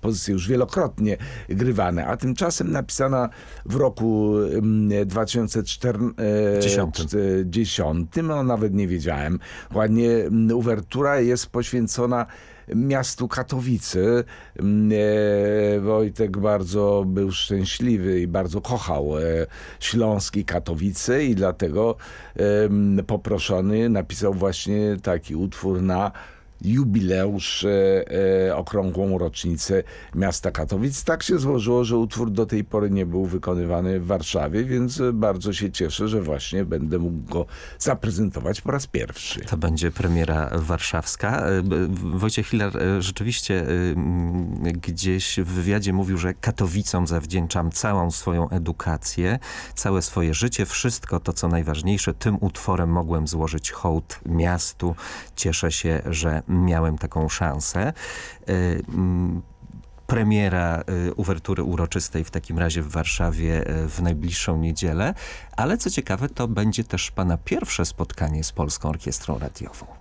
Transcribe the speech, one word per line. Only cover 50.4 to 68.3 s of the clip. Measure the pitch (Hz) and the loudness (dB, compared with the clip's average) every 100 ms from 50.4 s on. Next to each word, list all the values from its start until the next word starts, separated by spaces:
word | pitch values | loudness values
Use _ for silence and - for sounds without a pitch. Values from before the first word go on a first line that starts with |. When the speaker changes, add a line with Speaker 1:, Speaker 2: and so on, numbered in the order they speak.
| 120 - 98 | 0 0 -2
Speaker 2:
wszystko | - 127 - - 104 | 0 -2 -2 -2 -4
to, | - | -2
co | 82 87 | -2 0
najważniejsze. | 85 78 78 82 101 - | 0 0 0 0 0 0
Tym | - 113 101 | 0 0 2
utworem | 98 - - 90 85 | 0 -2 -2 0 2
mogłem | 85 80 82 78 | 2 2 0 0
złożyć | 80 80 80 - | -2 -2 -2 -6
hołd | - 87 82 - - - | -4 0 0 -2 -12 -2
miastu. | 82 82 87 - - 90 82 - - - - | 0 2 0 -2 -4 -4 -4 -10 -14 -14 -4
Cieszę | - 82 85 | -2 0 0
się, | - 85 80 - | 0 0 0 -2
że | 80 80 78 - | -2 0 -2 0
miałem | 90 90 82 82 78 | 2 4 4 2 0
taką | 82 - 80 | -4 -2 -2
szansę. | - 85 73 73 - | 0 -2 -2 -4 -2
E, | 110 160 - - - - - 92 90 85 - | -2 -4 -10 -12 -14 -16 -2 2 2 0 -2
m, | 90 92 90 90 87 - - - - - - - | 0 2 2 0 -2 -8 -18 -20 -18 -20 -20 -2
premiera, | 120 107 107 101 90 85 82 - 90 87 | 2 4 4 4 2 2 0 -2 -2 -2
e, | |
uwertury | - 95 87 - 92 | -2 -2 -2 -2 -2
uroczystej | 69 85 85 87 - 80 | 0 0 0 -2 -2 -4
w | 80 | -4
takim | - - 80 | -6 -4 0
razie | 85 82 | 0 0
w | 76 | -4
Warszawie, | 80 80 - 85 80 82 80 - | -2 -2 0 0 2 2 0 0
e, | 80 78 | -2 -2
w | 76 | 0
najbliższą | 87 78 85 85 - 80 | 0 0 -2 -4 -2 0
niedzielę. | 82 82 90 78 117 208 - - - - | 0 0 -2 0 -2 -2 -10 -14 -10 -2
Ale | 123 226 | 0 0
co | - | -2
ciekawe, | - - 95 135 | -2 -2 -2 -2
to | - 120 | -2 -2
będzie | 107 107 104 | 2 0 0
też | 113 92 - | -2 -4 -4
pana | - 92 82 | -2 0 0
pierwsze | - 320 - - | 0 -4 -2 -2
spotkanie | 87 - 82 - 80 | -2 -2 -6 -2 -2